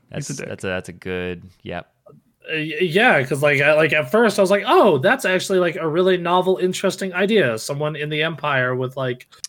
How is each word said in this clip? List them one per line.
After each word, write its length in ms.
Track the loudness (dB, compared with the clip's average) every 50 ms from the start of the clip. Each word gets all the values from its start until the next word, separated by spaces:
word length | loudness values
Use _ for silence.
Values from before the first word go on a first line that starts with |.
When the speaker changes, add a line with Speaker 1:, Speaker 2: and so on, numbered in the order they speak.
| _ _
Speaker 1:
That's, 180 | -12 -12 -10 -10
Speaker 2:
He's 100 | -10 -10
a 40 | -10
dick. 60 | -12
Speaker 1:
that's 140 | -12 -10 -6
a, 20 |
that's 220 | -6 -6 -6 -8 -10
a 40 | -16
good, 520 | -14 -10 -8 -6 -6 -6 -6 -8 -10 -12 -18 -20 _ _
yep. 240 | -12 -12 -12 -12 -14 _ _ _ -20 -20 -20 _ _ _ _ _
Speaker 3:
Uh, 80 | -8 -6
y-, 240 | -6 -6 -6 -4 -2
yeah, 420 | -2 0 2 2 4 4 4 2 2
'cause, 200 | 0 -2 0 2
like, 180 | 2 2 4
I, 140 | 4 4 4
like, 180 | 4 4 4 2
at 180 | 0 0 2
first 280 | 2 2 2 2 4 2
I 40 | 2
was 80 | 2
like, 140 | 2 0 2
"Oh, 320 | 2 4 4 6 6 4 4
that's 260 | 2 2 2 2 0
actually, 340 | 0 0 0 0 0 0 2
like, 180 | 2 0 -2
a 100 | -2 -4 -2
really 280 | 0 2 2 2 2
novel, 400 | 2 0 2 2 2 2 2 0 0
interesting 540 | 0 -2 -2 -2 -2 -2 -2 -2 -6 -6 -2
idea. 420 | -2 0 2 2 2 2 2 0 -2
Someone 360 | -4 -6 -6 -4 -4 -4 -4
in 120 | -6 -6 -6
the 140 | -4 -2 -2
Empire 520 | -2 -4 -4 -4 -2 0 0 0 0 -2
with, 220 | -2 -4 -6 -6
like, 320 | -6 -6 -6 -6 -8 -12 _ -20 -18 -18